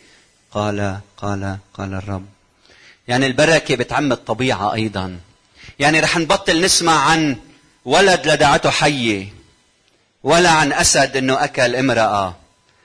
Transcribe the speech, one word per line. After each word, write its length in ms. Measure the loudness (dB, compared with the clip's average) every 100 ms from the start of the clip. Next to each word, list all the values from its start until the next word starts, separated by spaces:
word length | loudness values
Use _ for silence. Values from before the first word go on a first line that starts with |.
| _ _ _ _ _
قال، 500 | -4 -4 -2 -4 -6 -12 -10
قال، 420 | -6 -6 -6 -8 -12
قال 200 | -12 -10
الرب". 320 | -10 -8 -10 -12 _ _ _ _ _ -20 _ -4
يعني 180 | -2 0
البركة 500 | 2 2 2 0 -4
بتعم 360 | -2 -4 -2
الطبيعة 640 | -4 -4 -4 -2 -2 -2
أيضًا. 460 | -2 -4 -6 -8 -12 -18 _ _ _ -20 -2
يعني 220 | 0 2
رح 180 | 2 0
نبطل 420 | 0 0 0 0
نسمع 500 | 2 0 2 2 2
عن 260 | 2 0 -4 -10 _ _ _
ولد 440 | 0 2 4 2 0
لدعته 420 | 2 4 4 2
حية، 640 | 0 0 0 -2 -2 -6 -16 _ _ _ _ _ _ _ _
ولا 280 | 0 4 4
عن 220 | 4 2
أسد 440 | 0 0 2 0 0
إنه 280 | -2 0
أكل 320 | -2 0 0 0
امرأة، 600 | 0 2 0 0 -4 -8 _ _ _ _